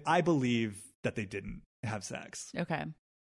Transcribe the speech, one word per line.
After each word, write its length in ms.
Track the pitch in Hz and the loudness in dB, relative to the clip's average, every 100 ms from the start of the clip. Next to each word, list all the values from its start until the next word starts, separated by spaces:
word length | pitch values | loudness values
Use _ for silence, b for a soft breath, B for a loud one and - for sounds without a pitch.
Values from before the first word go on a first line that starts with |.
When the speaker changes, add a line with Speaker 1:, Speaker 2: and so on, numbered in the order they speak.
| 156 | 4
Speaker 1:
I 140 | 170 | 4
believe 600 | 170 147 127 117 110 95 - _ | 6 4 6 4 2 -4 -16 _
that 100 | 117 | -4
they 120 | 113 104 | -2 -6
didn't 360 | 101 101 - - - | -6 -8 -12 -14 -10
have 200 | 107 107 | -6 -6
sex. 480 | - - - - - - | -6 -10 -10 -14 -10 -6
Speaker 2:
Okay. 260 | 175 151 156 - _ _ | -4 -4 -4 -10 _ _